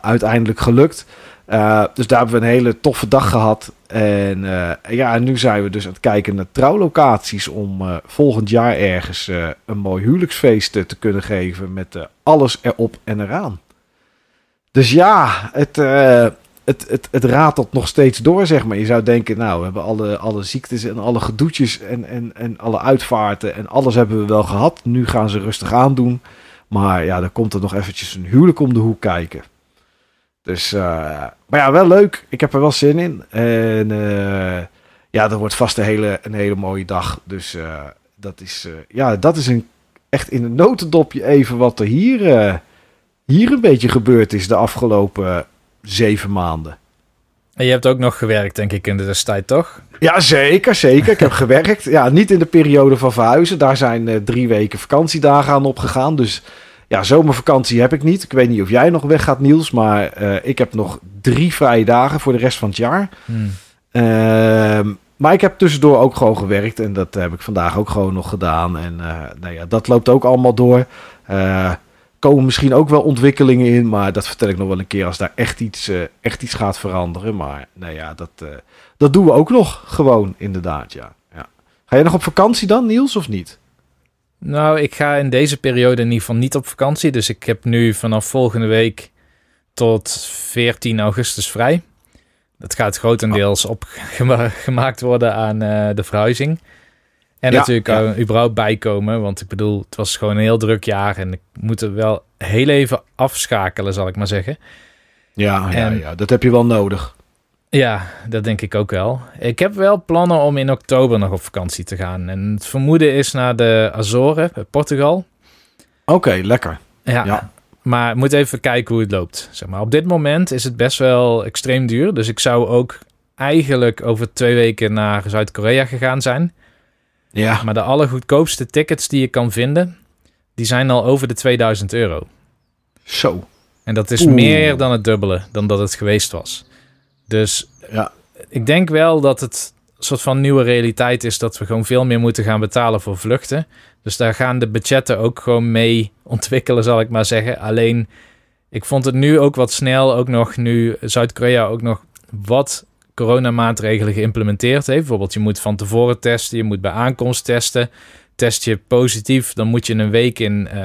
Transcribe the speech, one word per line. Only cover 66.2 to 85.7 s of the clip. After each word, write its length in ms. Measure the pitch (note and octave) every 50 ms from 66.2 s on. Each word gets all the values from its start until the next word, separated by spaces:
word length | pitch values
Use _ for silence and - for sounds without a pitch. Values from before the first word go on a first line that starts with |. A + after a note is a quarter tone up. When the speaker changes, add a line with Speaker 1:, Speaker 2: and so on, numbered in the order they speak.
| C3 A2 A2 -
Speaker 1:
gewerkt 420 | G2+ F#2+ G2+ G2+ G2+ A2+ - -
en 120 | A2 G#2
dat 220 | G2 G2 F#2 - -
heb 180 | G2+ F2+ F2
ik 80 | E2+ F2
vandaag 380 | - - G#2 F#2 E2+ E2+ D#2+ G2+
ook 100 | G#2+ -
gewoon 240 | - G#2+ G2 F#2 F#2
nog 140 | F#2 F2+ -
gedaan. 500 | - F2 F2+ E2 D#2 E2 E2+ F2 F2 D#2
En, 220 | E2+ F2 E2+ E2+
eh, 220 | E2+ E2 E2 E2 D2+ - - D2+
nou 140 | F2 F2 E2+
ja, 120 | E2 F2
dat 220 | F2 A#2 A2+ - -
loopt 200 | B2 A#2+ - B2+
ook 160 | B2 C3+ A#2+
allemaal 300 | B2 B2+ B2+ B2+ B2 A2
door. 320 | A#2 B2 B2 B2 B2 B2+ - - - - - - _ _
Eh, 480 | - F#2+ F#2+ F#2+ F#2+ F#2+ F#2+ F#2 F#2 F2 - _ _ _ _ _ _ _ _
komen 260 | - C#3 C#3+ C#3 C3
misschien 300 | C3 - - C#3+ C3+ B2+
ook 140 | C#3+ D#3 C#3+
wel 120 | D3+ D3
ontwikkelingen 640 | - D3+ C3+ A#2 B2+ C#3+ C#3 - C#3+ C3 B2+ B2 B2
in, 220 | A#2+ A#2+ A#2+ A#2+ A2+
maar 240 | G#2+ G2+ G2 G2
dat 140 | F2 G2+ F#2+
vertel 220 | - - - A2+ G2+
ik 80 | F#2+
nog 120 | F2+ G2 F#2+
wel 100 | F#2+ F2+
een 80 | F#2
keer 200 | - - G2 F#2
als 120 | F2 F2 -
daar 140 | G2 F2 -
echt 260 | - A#2+ - - -
iets, 280 | A#2+ G#2 - - - G#2
eh, 120 | F#2+ F2 E2+ - - _
echt 220 | - A#2 - -
iets 120 | C3 A#2 -
gaat 240 | - A2 G2 F#2 -
veranderen. 580 | - G2 F#2 F#2 F2+ F2 E2+ F2+ G2 A2+ G#2+
Maar 300 | F#2+ D2+ C#2 C#2+ C#2+ C2+ -
nou 200 | _ F#2+ F2+ E2
ja, 220 | D#2 D#2 D#2+ D2+ D#2+
dat, 160 | E2 F2 D#2+ _ -
eh, 60 | E2 D2 D2 C2 - _ _ _ _ _ _
dat 160 | - D3 C#3+
doen 120 | C3+ G3 F#3+
we 80 | D#3
ook 180 | A#2 C#3+ E3 -
nog 320 | B3 B3 F#3 - - - -
gewoon, 480 | - - - D3 C3+ A#2+ A2 G#2 F#2+ F2+ -
inderdaad, 540 | A2 G2+ F#2 F#2 F2 F2+ D2+ C#2+ A#1+ -
ja. 200 | - C2+ A#1 - - _ _ _ -
Ja. 120 | D#2+ - - _ _ _ _ _ _ _
Ga 100 | _ B2
jij 60 | C3+
nog 120 | D#3 E3+ E3
op 80 | F3
vakantie 440 | - D#3+ - - F#3+ A3+ A#3 - G#3+
dan, 200 | F#3 G#3 B3+ B3
Niels, 300 | A3 A3 A#3+ C#4 C#4 -
of 120 | G#3 D3+ A#2+
niet? 300 | G#2+ F#2 F2 - - _ _ _ _ _ _ _ _ _ _ _ _ _ _ _ _ _
Speaker 2:
Nou, 420 | - C#3+ C#3+ D3 D3+ D#3 D#3 D#3
ik 140 | D3 - -
ga 200 | - D3 D3 D3
in 160 | C#3+ C#3 C3+
deze 260 | B2+ B2+ D3+ C#3+ C#3+
periode 440 | - - C3+